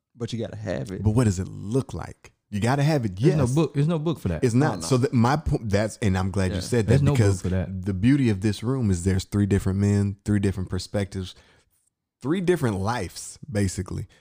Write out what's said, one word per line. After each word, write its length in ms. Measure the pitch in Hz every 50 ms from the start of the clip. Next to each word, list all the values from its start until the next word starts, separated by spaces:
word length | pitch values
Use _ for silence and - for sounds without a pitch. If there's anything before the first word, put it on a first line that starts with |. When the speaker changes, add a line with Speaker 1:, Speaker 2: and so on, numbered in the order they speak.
| _ _ _
Speaker 1:
but 180 | 110 120 110
you 60 | - 113
gotta 180 | 110 - -
have 340 | 107 104 101 87 - 131 123
it. 120 | 92 98
Speaker 2:
But 80 | 101 107
what 140 | 107 127 123
does 140 | 107 92 90
it 100 | 92 95
look 460 | 104 101 98 98 117 135 - - -
like? 380 | 82 - - - _ - - _ _ _ _
You 100 | 202 202
gotta 220 | - 117 139 143
have 220 | 143 151 160 143 117
it, 120 | 104 90
Speaker 3:
There's 200 | 95 120 160 147
no 80 | 151 135
Speaker 2:
yes. 80 | 120 131
Speaker 3:
book. 200 | 156 160 - -
There's 140 | 143 143 156
no 100 | 175 160
book 200 | 151 170 156 -
for 80 | - 92
that. 160 | 82 76 -
Speaker 2:
It's 100 | 120 107
not. 200 | 123 147 156 110
Speaker 1:
No, 40 | 90
no. 60 | 80
Speaker 2:
So 100 | - 135 127
that 140 | 120 -
my 240 | - 123 110 123 147
po-, 220 | 156 - - 139 -
that's, 360 | - 110 95 101 110 107 - -
and 140 | 123 101 92
I'm 140 | 92 95 98
glad 200 | 87 98 95 92
you 60 | 90
Speaker 1:
Yeah. 40 | 92
Speaker 2:
said 260 | 90 - 123 120 104
that 20 | 95
Speaker 3:
There's 120 | 98 -
no 100 | 139 139
book 60 | 147 127
Speaker 2:
because 240 | 107 101 98 92
Speaker 3:
for 60 | - 92
that. 340 | 90 92 87 80 95 95 92
Speaker 2:
the 80 | 104 95
beauty 340 | 90 98 123 139 147 135 117
of 100 | 107 95
this 200 | 98 110 101 -
room 280 | 107 113 135 131 120 101
is 140 | 92 85 85
there's 200 | 98 92 95 -
three 220 | - - 101 101
different 320 | 98 101 98 - 95 95 98
men, 380 | 101 101 101 101 101 101 98 - _
three 140 | - 104 104
different 280 | 98 98 92 95 92 -
perspectives, 680 | - 92 - - - 104 101 95 - 95 92 87 - - _ _ _ _ _ _ _ _ _ _ _ _ _ _ _ _
three 180 | - 131 170 202
different 380 | 180 160 180 160 139 113 101 92
lives, 580 | 95 107 120 123 92 - - - - - - - - -
basically. 560 | - 104 101 90 - - 90 - 92 95 98 - _ _